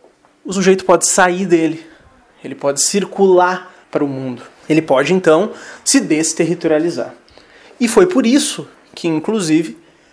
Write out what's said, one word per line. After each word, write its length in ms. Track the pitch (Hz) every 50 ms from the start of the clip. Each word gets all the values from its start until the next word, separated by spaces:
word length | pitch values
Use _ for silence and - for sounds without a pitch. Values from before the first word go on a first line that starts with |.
| _ _ _ _ _ _ _ _ -
o 100 | - 180
sujeito 320 | 196 175 190 190 190 -
pode 220 | - 175 170 -
sair 380 | - - 208 185 180 175 185 196
dele, 400 | 170 170 160 160 151 - - - - - _ _ _ _ _ _ _ _ _ -
ele 120 | 139 135
pode 260 | - - 143 143 139
circular 920 | - - - 202 185 - - - 196 190 180 180 180 180 185 180 - - - _ _ _
para 120 | - 147 147
o 40 |
mundo, 360 | 139 135 131 135 131 123 117 - - - _ - -
ele 120 | 151 156
pode, 320 | 156 156 139 127 143 147 185
então, 380 | 185 185 170 156 165 208 220 - - - - - - -
se 160 | - - 277
desterritorializar. 1120 | 208 160 160 151 160 - - - 170 160 175 170 - 160 156 151 160 175 143 123 95 - - - _ _ _ - _ _ _ - - - _ -
E 80 | 240
foi 180 | 226 - 214 180
por 200 | 370 370 262 220
isso 420 | 226 262 294 - - - - 139 - - _ _ _ -
que, 140 | - -
inclusive, 680 | 170 160 156 156 - 220 220 180 156 156 165 170 220 - - _ _ _ _ _ _